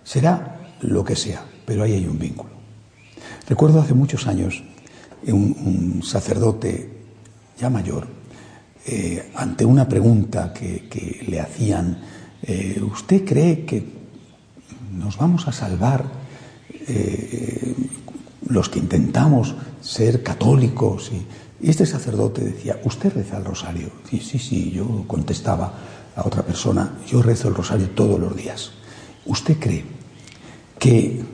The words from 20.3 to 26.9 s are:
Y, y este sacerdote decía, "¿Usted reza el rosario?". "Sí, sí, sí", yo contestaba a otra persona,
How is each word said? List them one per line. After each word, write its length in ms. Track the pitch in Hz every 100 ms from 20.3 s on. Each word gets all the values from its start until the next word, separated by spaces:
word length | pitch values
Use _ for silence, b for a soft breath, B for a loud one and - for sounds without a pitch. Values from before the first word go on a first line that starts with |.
| - 113 135 120 - 104 98 -
Y, 520 | 95 90 - - - -
y 40 |
este 160 | 160 180
sacerdote 580 | 139 127 107 107 107
decía, 380 | 101 92 117 -
"¿Usted 300 | 123 - 196
reza 240 | 147 101 101
el 80 | 95
rosario?". 440 | 95 85 85 76 - -
"Sí, 100 | -
sí, 180 | - 131
sí", 340 | - 92 -
yo 340 | 92 104 110 -
contestaba 640 | - - 82 - 90 95 B B B B
a 140 | - -
otra 160 | 101
persona, 540 | 92 87 - - -